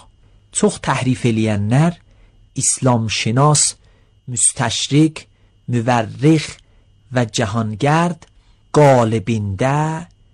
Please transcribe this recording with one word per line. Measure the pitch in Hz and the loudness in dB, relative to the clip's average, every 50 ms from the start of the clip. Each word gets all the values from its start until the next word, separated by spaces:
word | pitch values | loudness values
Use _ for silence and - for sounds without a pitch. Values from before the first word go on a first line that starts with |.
| - _ _ _ _ _ _ _ _ _ - | -20 _ _ _ _ _ _ _ _ _ -2
Çox | - - 202 - - | 0 0 0 0 -2
təhrif | - 160 135 123 120 127 127 - - | -4 -4 -4 -2 -2 -2 -2 0 -2
eləyənlər, | 120 113 110 110 110 107 101 101 104 123 139 160 175 170 - _ _ _ _ - _ _ _ _ _ _ | -2 0 0 0 0 -2 -2 -2 0 2 2 2 2 0 -4 _ _ _ _ -20 _ _ _ _ _ _
İslam | 135 - - - - 135 127 123 113 113 104 | -6 -4 -4 -4 0 0 0 2 0 0 -2
şinas, | - - - 113 113 131 143 151 147 147 - - - - _ _ _ _ _ _ _ _ _ | -4 -4 -4 -2 2 2 4 4 4 2 0 -2 -4 -8 _ _ _ _ _ _ _ _ _
müstəşrik, | - 123 113 - - - - 120 117 - - - - 135 147 160 156 156 - - _ _ _ _ _ _ _ _ | -10 -6 -4 -4 -2 -2 -2 -4 -4 -4 -4 -4 0 2 2 2 2 0 -6 -18 _ _ _ _ _ _ _ _
müvərrix | - 120 120 113 127 123 117 110 104 107 110 131 151 160 151 - - - - _ _ _ _ _ _ _ _ _ _ | -4 -4 -2 0 0 0 0 -2 -4 -4 0 2 2 2 2 0 -4 -12 -18 _ _ _ _ _ _ _ _ _ _
və | 123 127 120 107 - | -4 -2 -2 -2 -2
cahangərd | - 120 98 104 117 110 107 107 98 139 139 151 165 170 175 165 - - - _ _ _ _ _ _ _ _ - | -4 -4 -2 -2 -4 -4 -4 -4 -2 0 0 2 0 0 -2 -4 -8 -14 -20 _ _ _ _ _ _ _ _ 2
qalibində, | 151 147 139 131 123 117 110 113 110 95 123 113 107 104 101 98 95 127 131 143 151 156 160 160 160 175 - _ _ _ _ | 4 6 6 6 6 4 2 0 -2 -2 -2 -2 -2 -2 -4 -4 -2 -2 0 0 0 -2 -2 -4 -6 -10 -14 _ _ _ _